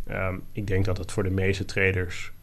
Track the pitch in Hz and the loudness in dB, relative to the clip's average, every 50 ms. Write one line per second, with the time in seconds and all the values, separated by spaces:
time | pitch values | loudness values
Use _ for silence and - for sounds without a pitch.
0 | - - 101 98 95 92 92 92 - - - 113 104 98 95 95 95 95 90 90 | -4 -4 -2 -2 0 -2 -2 -4 -6 -8 -6 -4 -2 2 2 2 4 2 2 0
1 | 92 - - 110 95 92 95 95 95 95 95 95 95 - - 101 95 95 92 90 | -2 -2 -2 0 0 2 2 2 2 2 2 0 -2 -2 0 2 4 4 4 2
2 | 90 90 - - - - - - | -2 -2 -4 -6 -6 -8 -10 -12